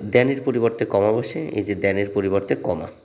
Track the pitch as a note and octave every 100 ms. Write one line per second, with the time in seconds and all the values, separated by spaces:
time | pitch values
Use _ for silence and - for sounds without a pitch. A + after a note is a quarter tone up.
0 | G#2 B2 B2+ C3+ C3+ A#2+ A2+ - B2 G2
1 | G#2 A2+ D#3 D#3+ D#3 - G2 F#2+ G2 G2
2 | G2+ G#2 G2 G2 G2 - - E2+ D#2+ -